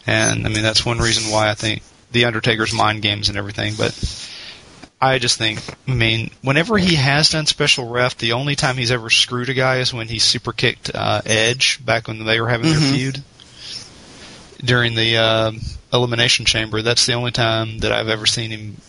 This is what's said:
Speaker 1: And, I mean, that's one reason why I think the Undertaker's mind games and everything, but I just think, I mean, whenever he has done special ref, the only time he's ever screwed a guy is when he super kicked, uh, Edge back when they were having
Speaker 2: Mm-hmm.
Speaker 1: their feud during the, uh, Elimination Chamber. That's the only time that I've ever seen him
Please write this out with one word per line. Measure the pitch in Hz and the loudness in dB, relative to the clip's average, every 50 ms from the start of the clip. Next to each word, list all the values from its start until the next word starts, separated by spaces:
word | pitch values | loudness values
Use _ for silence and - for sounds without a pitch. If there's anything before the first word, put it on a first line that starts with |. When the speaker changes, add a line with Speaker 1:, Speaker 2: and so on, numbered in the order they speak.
| - | -4
Speaker 1:
And, | - 110 110 110 110 110 113 110 | 0 0 2 2 2 0 0 -2
I | 107 | -2
mean, | 107 107 107 | -2 0 0
that's | 110 110 - - | 0 0 0 0
one | 120 117 113 | 0 0 0
reason | 117 113 110 113 110 107 | 0 0 0 0 -2 0
why | 107 107 107 107 | 2 2 2 2
I | 104 | 0
think | - - 110 110 - - - - _ _ _ - | 0 -2 -4 -4 -4 -8 -16 -20 _ _ _ 2
the | 120 120 | 2 2
Undertaker's | 120 113 113 - 120 110 107 110 107 110 | 2 2 0 0 0 2 2 0 -2 0
mind | 110 107 107 107 107 107 | 2 2 2 2 0 -2
games | 104 104 101 101 104 | -2 -2 0 -2 -4
and | 101 | -4
everything, | 101 101 101 101 - 104 107 107 | -4 -6 -6 -6 -4 -4 -4 -2
but | 107 107 104 - - - - - - - - - - - - - - - - - - - - _ - 131 | -2 -2 -2 -2 -4 -6 -8 -6 -8 -14 -14 -16 -16 -16 -18 -18 -20 -20 -20 -20 -20 -20 -20 _ -2 0
I | 135 131 131 | 2 2 2
just | 120 117 - | 2 0 0
think, | - 113 110 107 110 - - - _ - | 0 0 -2 -2 -4 -10 -12 -14 _ -6
I | 131 127 | -4 0
mean, | 117 113 113 113 113 113 - - - - | 2 2 2 2 0 -2 -6 -10 -6 -2
whenever | 131 139 151 175 233 220 202 | 0 2 2 2 2 2 2
he | 180 185 165 | 4 4 2
has | 147 131 139 139 151 156 - | 4 4 2 2 4 2 2
done | - 156 151 | 2 0 0
special | - - - 147 143 - 139 123 117 | -2 0 0 2 2 2 0 0 -4
ref, | 120 123 123 123 - | 0 0 0 0 0
the | - 117 113 117 | -2 -2 -2 0
only | 127 139 147 143 | 0 0 -2 -2
time | - 156 135 127 | 0 0 0 0
he's | 131 123 110 | 0 0 0
ever | 127 117 110 113 | 0 0 0 2
screwed | - - - - 123 123 123 131 | 2 2 2 0 -2 -4 -4 -2
a | 131 | 0
guy | 131 131 131 131 127 | 0 2 2 2 0
is | 127 - 127 | 0 -2 -4
when | 117 113 110 | -6 -8 -6
he | 117 107 | -4 0
super | - - - 127 - 120 113 | 0 0 0 0 -2 -6 -4
kicked, | - - 117 - - - - - | 0 0 0 0 0 -8 -8 -4
uh, | - 107 107 107 104 - | -2 0 0 0 0 0
Edge | - 110 110 110 117 127 135 131 - - - 127 | 0 2 2 2 2 2 2 0 0 0 -2 -2
back | 117 113 113 110 - | -2 -2 -2 -2 -6
when | 113 110 110 | -10 -8 -2
they | 110 113 117 | 0 0 0
were | 113 117 | 2 0
having | 123 117 135 160 156 | 0 0 2 2 2
Speaker 2:
Mm-hmm. | 151 | 4
Speaker 1:
their | 156 135 139 | 2 2 2
feud | 123 131 135 131 135 - - - - - - - - - - - - - - - - - - - - - - - - - - - - 135 | 0 0 -2 -4 -8 -12 -14 -20 -20 -20 -20 -20 -20 -16 -14 -14 -14 -16 -18 -20 -20 -20 -20 -20 -20 -20 -20 -20 -20 -20 -20 -16 -8 0
during | 120 123 123 120 117 113 | 2 2 4 4 2 2
the, | 113 113 113 113 113 | 2 2 2 4 4
uh, | 113 113 113 110 110 110 110 113 - - - - - - - | 4 4 4 4 2 0 -2 -4 -8 -10 -10 -12 -10 0 2
Elimination | 123 123 120 120 117 120 120 - - 113 | 2 2 2 2 2 2 2 2 2 2
Chamber. | - - 113 110 110 107 110 | 0 0 0 -2 -2 -2 -2
That's | 110 117 120 - - | 0 2 2 2 2
the | - 123 | 0 0
only | 120 123 120 117 | 0 -2 -2 0
time | 131 120 113 110 113 113 110 110 110 | 0 0 2 2 0 -2 -4 -4 -4
that | 104 110 110 | -2 0 0
I've | 110 110 110 | 0 0 0
ever | 113 107 107 | -2 0 0
seen | 104 - 120 113 110 | -2 -2 -2 -4 -6
him | 110 107 107 104 95 - - | -8 -10 -10 -12 -14 -16 -20